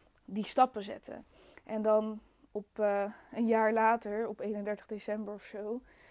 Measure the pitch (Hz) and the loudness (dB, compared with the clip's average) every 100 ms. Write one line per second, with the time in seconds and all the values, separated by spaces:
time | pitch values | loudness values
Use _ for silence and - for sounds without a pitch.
0 | _ _ - 196 202 - 254 226 202 - | _ _ -8 -6 0 4 2 2 -10 -10
1 | - - - - - - - 214 214 214 | -12 -16 -16 -20 -20 -20 -8 0 4 4
2 | 214 220 - _ _ 214 202 - 208 202 | 2 -6 -14 _ _ -10 -8 0 2 2
3 | 202 220 - - 233 220 220 220 220 233 | -2 -6 -10 -2 2 4 4 4 4 4
4 | 208 208 226 208 208 208 208 208 - 208 | 0 -4 -4 -4 -4 -4 -4 -6 -8 -8
5 | - 214 202 208 - 208 208 247 - - | -6 -6 -6 -10 -12 -10 -6 -8 -10 -20
6 | - | -20